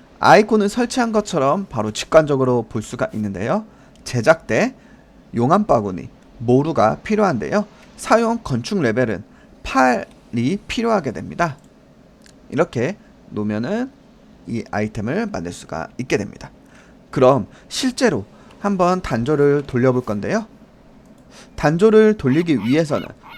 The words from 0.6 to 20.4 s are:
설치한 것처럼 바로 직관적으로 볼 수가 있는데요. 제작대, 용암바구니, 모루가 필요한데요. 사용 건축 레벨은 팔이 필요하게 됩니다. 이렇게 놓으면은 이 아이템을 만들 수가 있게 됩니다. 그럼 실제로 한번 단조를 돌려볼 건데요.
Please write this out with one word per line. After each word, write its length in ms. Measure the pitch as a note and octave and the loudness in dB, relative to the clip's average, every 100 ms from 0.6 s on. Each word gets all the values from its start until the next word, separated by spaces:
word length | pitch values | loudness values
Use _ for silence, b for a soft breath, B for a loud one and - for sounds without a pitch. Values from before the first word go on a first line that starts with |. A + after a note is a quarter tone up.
| G3+ | 0
설치한 440 | A#3+ B3 C4 A#3 | -2 -2 -2 0
것처럼 540 | G#3 G#3 E3 C3+ F3+ G3 | -2 -2 0 0 0 -4
바로 260 | A#2 G#2+ | -4 -4
직관적으로 760 | G#2+ - D#3 D3+ C#3 B2+ B2 A2+ | -6 2 4 4 2 2 0 -2
볼 140 | A2+ | -8
수가 260 | G#2+ B2 - | -8 -6 -6
있는데요. 500 | A2 G#2 F#2 A2+ G3 G#3+ B B B | -4 -6 -4 -4 -4 -6 B B B
제작대, 720 | - A#2+ A2+ E3 - A2+ A#3 - B B B B - G#2+ | -6 0 2 2 0 0 0 -4 B B B B -8 -2
용암바구니, 720 | B2 F#3 G#3 B2+ G2+ F2+ - - - - | 2 2 2 2 0 -6 -12 -18 -20 -6
모루가 580 | A#2 B2+ D#3+ C3+ G#2+ - | 2 2 2 2 0 0
필요한데요. 600 | - G#3 G3+ B2 C#2 G#3 G3+ B B - | -2 0 0 0 -2 -4 -4 B B -14
사용 420 | - A#3 A3+ A#3 | 0 2 2 -4
건축 400 | - A#2+ A#2+ G3+ | -4 -6 -4 -2
레벨은 400 | B2+ A2 A#2+ F2+ - B B - | 0 0 -2 -4 -10 B B -16
팔이 960 | - - B3+ A#3+ - - - A#2+ A#2+ G3 - | -4 0 2 0 -6 -16 -8 -4 -2 -4 -6
필요하게 460 | - A#3 G#3+ C#3 | -4 -2 -2 -2
됩니다. 440 | - - - E3+ C3 - _ - - - _ - - - | -8 -10 -6 -6 -6 -18 _ -20 -20 -20 _ -20 -20 -8
이렇게 480 | B2 F3 B2 B2+ G#3 B - - | -4 -2 -2 -4 -6 B -20 -12
놓으면은 640 | G#2 G#2+ G#2+ B2 A3 C4 - - - - - - | -8 -4 -4 -4 -6 -8 -12 -20 -20 -20 -20 -10
이 160 | A2+ - | -8 -6
아이템을 540 | G2+ G#2+ A2 G#2+ F3 A#3 | -6 -6 -6 -6 -6 -6
만들 260 | F#2 F2 | -8 -10
수가 340 | - - D#2+ - - | -12 -12 -10 -10 -10
있게 180 | B2+ C3+ | -4 -4
됩니다. 340 | - - - - B B B B - | -4 -12 -20 -20 B B B B -10
그럼 340 | - B2+ C3+ F#2 B - | 4 6 6 0 B -12
실제로 560 | - C4 - B3 C3 G2 B B - | -6 -4 0 0 0 -6 B B -8
한번 420 | G3+ F#3+ F3 F#3 | -4 0 2 0
단조를 640 | - A2+ A#2+ D#3 C#3+ C#3+ C#3+ | -2 -4 0 2 2 2 -2
돌려볼 360 | B2 B2+ B2+ | 0 2 2
건데요. 420 | B2 G#2 G2 G3+ | -2 -4 -4 -4